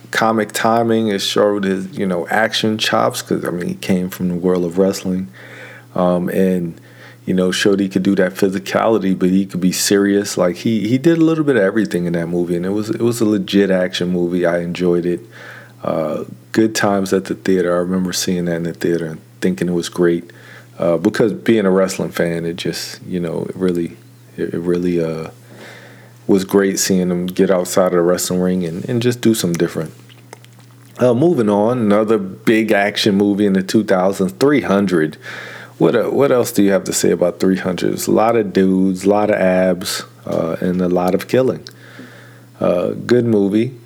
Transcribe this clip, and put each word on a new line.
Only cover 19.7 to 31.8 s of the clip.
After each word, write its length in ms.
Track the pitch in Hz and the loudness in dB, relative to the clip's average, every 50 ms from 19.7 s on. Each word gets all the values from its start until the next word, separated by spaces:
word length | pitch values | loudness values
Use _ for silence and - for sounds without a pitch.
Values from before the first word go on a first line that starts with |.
| 90 | -2
was 160 | 87 82 - | -2 -4 -4
great, 420 | - - 87 85 85 85 87 - - - - - - - - - - - | -2 0 2 2 2 0 -2 -8 -18 -20 -20 -20 -20 -20 -20 -16 -8 -4
uh, 180 | 87 82 85 | 0 0 0
because 360 | 82 85 107 107 - 131 107 92 | 2 2 0 2 2 0 0 0
being 340 | - - - 117 110 101 | -2 0 2 2 2 4
a 40 | 95 | 2
wrestling 400 | 92 95 95 92 - - 87 85 | 2 2 2 0 -2 -4 -6 -4
fan, 340 | - - 87 85 85 85 85 | -4 -2 -2 -2 -2 -4 -4
it 100 | 85 85 | -6 -6
just, 480 | - - 87 80 - - - - - - | -6 -6 -6 -6 -6 -8 -12 -14 -14 -12
you 160 | - 92 90 | -8 -6 -6
know, 280 | 87 82 80 82 85 - | -4 -4 -6 -6 -6 -8
it 80 | - | -4
really, 400 | 92 92 92 87 87 85 82 - - - - - - - - - | -2 0 0 0 0 -4 -6 -8 -14 -20 -20 -20 -20 -20 -16 -10
it, 180 | - 87 87 - | -8 -6 -6 -4
it 60 | 82 | -4
really, 420 | 85 90 87 87 87 90 87 85 82 | -2 -2 0 0 0 0 0 0 -2
uh, 280 | 80 80 80 80 80 - - - - - - - - - - - - - - - - - - - - | -2 -4 -6 -10 -12 -14 -18 -20 -20 -20 -20 -20 -20 -20 -20 -20 -20 -20 -20 -20 -20 -20 -8 -2 0
was 160 | 101 98 92 | 2 2 2
great 340 | - - 101 98 98 95 - | 2 2 2 2 2 0 0
seeing 320 | - - 98 92 90 90 | 0 0 0 0 0 0
him 160 | 90 90 90 | -2 -2 -4
get 240 | 90 90 - 98 92 | -4 0 0 2 2
outside 360 | 95 90 90 - - 98 92 | 2 2 0 0 0 0 2
of 60 | 92 90 | 2 2
the 60 | 87 | 2
wrestling 400 | 85 87 90 87 - - 90 90 | 2 2 2 0 -2 -2 -2 0
ring 240 | 90 92 92 92 90 | 0 0 0 -2 -2
and, 240 | 82 82 92 - - | -4 -6 -8 -6 -4
and 140 | 127 120 117 | -2 0 0
just 180 | 123 120 123 | 0 0 2
do 140 | - 113 113 | 2 2 2
something 240 | - - 90 87 - | 2 0 -2 0 0
different. 340 | 87 82 - - 80 76 - - - - - - - - - - - - - - - - - - - - - - | -2 -2 -2 -4 -8 -8 -10 -16 -20 -20 -20 -20 -20 -20 -20 -20 -20 -20 -20 -20 -20 -20 -20 -20 -20 -14 -4 0
Uh, 140 | 120 127 120 | 2 2 4
moving 360 | 117 151 175 175 135 113 104 | 4 4 2 2 2 2 2
on, 280 | 104 101 104 113 123 | 2 2 2 2 2
another 380 | 127 | 0